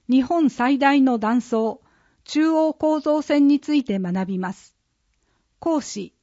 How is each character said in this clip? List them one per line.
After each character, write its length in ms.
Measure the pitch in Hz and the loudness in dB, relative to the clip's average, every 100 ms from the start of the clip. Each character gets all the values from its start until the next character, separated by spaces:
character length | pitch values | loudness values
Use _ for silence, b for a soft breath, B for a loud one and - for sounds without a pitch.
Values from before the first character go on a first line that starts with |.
| - | 0
日 120 | 254 | 0
本 280 | 254 339 294 | 2 2 0
最 280 | - 247 277 | 0 0 2
大 240 | 277 285 | 2 2
の 160 | 262 233 | 2 0
断 220 | 214 240 | -2 -2
層、 420 | - 226 220 - _ _ _ _ - | -2 -4 -4 -8 _ _ _ _ -6
中 260 | 294 320 | -2 0
央 220 | 320 311 | 2 0
構 260 | - 311 311 | 0 -2 0
造 220 | 302 302 | 0 -2
線 260 | 285 294 285 | 0 2 4
に 140 | 285 | 2
つ 120 | - | 0
い 120 | 294 247 | -2 -2
て 140 | 196 | -4
学 260 | 180 185 190 | -4 -4 -4
び 120 | 185 | -6
ま 140 | 185 | -8
す。 240 | 196 _ _ _ _ _ _ _ _ _ _ | -10 _ _ _ _ _ _ _ _ _ _
講 220 | 330 311 | -4 -4
師、 320 | - 208 175 _ | -4 -10 -14 _